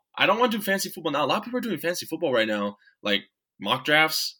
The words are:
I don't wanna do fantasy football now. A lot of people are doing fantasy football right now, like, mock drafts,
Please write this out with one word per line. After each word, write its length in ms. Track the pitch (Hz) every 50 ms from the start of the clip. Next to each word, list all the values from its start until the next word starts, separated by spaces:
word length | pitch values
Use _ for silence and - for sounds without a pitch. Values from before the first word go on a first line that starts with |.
| _ _ - -
I 80 | -
don't 140 | 160 202 226
wanna 120 | 247 247
do 100 | 214 226
fantasy 280 | 202 196 196 190 - 185
football 220 | - 190 160 160
now. 140 | 143 143 147
A 20 | 135
lot 120 | 160 214
of 40 | 208
people 140 | 240 240 247
are 20 |
doing 160 | 226 233 185 139
fantasy 260 | - 165 180 - - -
football 260 | 165 156 175 151 123
right 140 | 113 110 110
now, 300 | 107 104 101 101 101 _ _ _ _ _ -
like, 180 | 104 101 98 - _ _ _ _ _ _ -
mock 260 | - - - 131 131
drafts, 540 | - 151 156 160 156 - - - - -